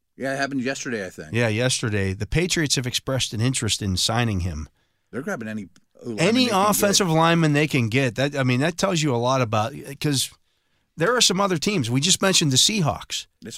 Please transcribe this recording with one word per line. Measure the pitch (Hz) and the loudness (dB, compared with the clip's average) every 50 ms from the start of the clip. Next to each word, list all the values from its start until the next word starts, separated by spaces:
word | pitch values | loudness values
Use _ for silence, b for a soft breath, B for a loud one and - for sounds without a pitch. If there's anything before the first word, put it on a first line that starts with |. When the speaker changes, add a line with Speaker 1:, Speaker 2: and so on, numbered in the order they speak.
| _ _ _ | _ _ _
Speaker 1:
Yeah, | - 123 135 135 | -8 -6 -6 -4
it | |
happened | 139 139 135 143 135 | -2 -4 -2 -2 -4
yesterday, | 117 113 110 - - 139 120 107 95 | -4 -4 -4 -6 -6 -6 -6 -6 -6
I | 90 | -8
think. | - - 82 73 104 | -10 -14 -12 -6 -2
Speaker 2:
Yeah, | 117 120 | 0 0
yesterday. | 113 107 113 123 127 131 - - 113 104 101 98 95 92 | 0 2 0 0 0 0 0 -2 -2 0 0 0 0 -2
The | 101 - | -4 -4
Patriots | - - 160 180 180 - 170 156 135 - | -2 0 0 0 0 0 0 0 0 0
have | 143 120 | -2 -2
expressed | 123 - - - - 135 123 - - - | -4 -6 -6 -4 -2 -2 -2 -2 -4 -2
an | 104 | 0
interest | 113 131 131 - 123 104 - - | 0 0 0 0 -2 -2 -2 -2
in | 110 98 92 | -2 -2 -2
signing | 92 - - 113 120 120 117 104 92 | 0 0 0 0 0 0 0 0 -2
him. | 87 92 78 73 76 - _ _ _ _ _ _ _ - | -2 -4 -4 -6 -10 -12 _ _ _ _ _ _ _ -12
Speaker 1:
They're | - 117 147 | -12 -10 -8
grabbing | 208 190 139 117 | -8 -8 -8 -8
any | 107 107 107 98 85 _ - _ _ _ - | -8 -8 -10 -10 -12 _ -20 _ _ _ -14
O-lineman | - 123 113 104 | -10 -8 -2 0
Speaker 2:
Any | 156 196 226 262 254 | 0 2 4 2 2
Speaker 1:
they | 240 | 2
can | 208 185 196 | 2 2 2
get. | 214 | 2
Speaker 2:
offensive | 196 - 208 202 190 - 202 170 | 2 2 2 2 4 2 2 4
lineman | 160 160 160 170 170 170 160 151 143 | 4 4 6 6 4 4 4 4 4
they | 143 156 | 2 2
can | 151 - 135 117 110 | 2 2 0 0 2
get. | 107 135 139 123 101 | 0 0 0 0 0
That, | - 131 147 143 | -2 -2 -2 0
I | 139 131 | -2 0
mean, | 127 123 123 | 0 2 2
that | 143 170 170 | 0 0 -2
tells | - 190 196 190 160 | 0 -2 0 0 0
you | 151 147 123 | 0 0 0
a | |
lot | 117 117 123 135 135 | 0 2 2 2 2
about, | 123 107 113 107 107 117 143 147 - - 139 - | 0 0 0 0 0 -2 -4 -10 -14 -14 -10 -4
'cause | - 151 143 127 - - - _ _ _ _ _ _ _ _ _ _ _ - | -2 0 0 0 -2 -4 -8 _ _ _ _ _ _ _ _ _ _ _ -6
there | - 160 202 247 | -2 0 2 2
are | 240 | 4
some | - - 190 185 | 4 2 2 2
other | 202 196 185 | 2 0 0
teams. | 147 - 202 208 180 120 110 | 0 -2 -2 0 0 0 0
We | 120 135 | 0 0
just | 143 190 175 - | 2 2 2 2
mentioned | 202 190 185 - 170 143 | 2 2 2 2 2 2
the | 131 | 2
Seahawks. | 131 - - 214 214 160 135 87 - - - - - - _ _ - | 4 2 2 2 0 0 0 -2 -4 -8 -10 -10 -10 -10 _ _ -20
Speaker 1:
They | - 110 117 | -18 -16 -14